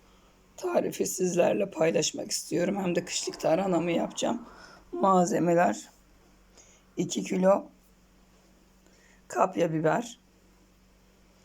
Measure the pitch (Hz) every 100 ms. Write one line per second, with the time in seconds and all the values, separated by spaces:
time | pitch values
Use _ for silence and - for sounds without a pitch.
0 | _ _ _ _ _ - 359 349 - -
1 | 160 - 180 170 190 208 196 - 165 160
2 | 156 - - - - 165 180 196 185 175
3 | 175 - - - 147 165 190 170 170 165
4 | 185 - - - - - - - - 349
5 | 196 185 175 - 170 170 180 - - -
6 | _ _ _ _ _ - - _ _ -
7 | - 220 175 190 185 196 - - _ _
8 | _ _ _ _ _ _ _ _ _ _
9 | _ _ - - 190 - 170 160 160 170
10 | 240 - _ _ _ _ _ _ _ _
11 | _ _ _ _